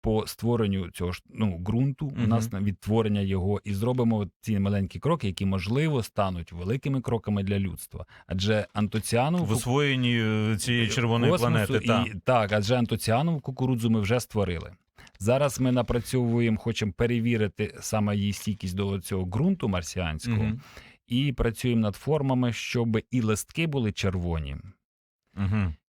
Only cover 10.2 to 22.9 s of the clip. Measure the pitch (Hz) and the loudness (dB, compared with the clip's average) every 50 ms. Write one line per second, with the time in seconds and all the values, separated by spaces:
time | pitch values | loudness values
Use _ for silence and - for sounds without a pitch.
10.2 | 110 110 110 107 107 110 110 101 - 123 120 120 113 107 - 131 117 113 113 117 | 2 2 2 2 2 0 0 0 0 0 2 2 2 2 2 0 2 2 2 4
11.2 | 120 113 - - 117 120 113 110 104 95 - 110 101 117 110 - - 110 104 90 | 4 4 4 4 4 2 4 2 2 2 0 0 2 2 2 2 0 -2 -6 -4
12.2 | _ - 127 117 107 95 107 107 98 104 127 123 117 113 120 107 - 110 110 123 | _ 2 4 4 4 2 2 0 2 2 2 2 2 0 -2 -2 0 0 2 2
13.2 | 151 170 165 143 - - 131 - 131 127 131 117 113 117 113 110 101 95 120 123 | 2 0 -2 -2 -4 -8 -4 -2 0 0 0 2 2 2 2 2 4 2 0 0
14.2 | - - - 107 98 87 87 80 - - - _ _ _ _ - - - _ - | 0 -2 -2 -2 0 0 -2 -6 -8 -12 -18 _ _ _ _ -20 -20 -20 _ -2
15.2 | 98 110 123 135 147 139 - - 131 127 127 123 117 - 127 120 110 - - 127 | 2 2 4 4 2 0 0 0 0 2 2 2 2 2 0 -2 -2 0 0 0
16.2 | 123 117 117 120 117 113 110 110 - 117 110 - 113 104 - - 120 117 120 117 | 2 2 2 2 4 2 2 0 -2 -4 -2 -2 -2 -4 0 0 0 0 2 0
17.2 | 113 120 117 110 107 95 - - 107 - - - - - - 107 104 104 104 104 | 2 2 2 2 0 -2 0 -4 -6 -6 -6 -10 -6 -2 0 0 2 2 2 2
18.2 | 101 104 98 - - 113 101 - - 92 87 98 101 98 98 98 - - 98 92 | 0 0 -2 -2 -4 -6 -4 -4 -4 -4 -4 -2 -2 -2 -2 -4 -4 -4 -4 -2
19.2 | 92 90 92 110 151 190 196 - - 110 95 87 85 - - 92 90 82 78 78 | -2 -2 -2 0 2 2 0 0 0 -2 -2 -2 -4 -4 -6 -4 -4 -4 -4 -4
20.2 | - 120 117 107 110 107 110 - - - - - - - - _ _ _ 120 127 | -4 -2 0 0 0 -2 -2 -6 -10 -18 -20 -20 -20 -20 -20 _ _ _ -2 0
21.2 | 143 143 127 - 117 117 107 - - 123 117 113 110 104 95 - - 135 151 151 | 0 0 0 0 0 -2 0 0 0 2 2 2 2 0 -2 -4 -2 -2 0 0
22.2 | 139 135 131 127 127 120 110 - - - - 127 117 117 | 0 0 2 2 2 0 -2 -4 -6 -4 -2 -2 0 2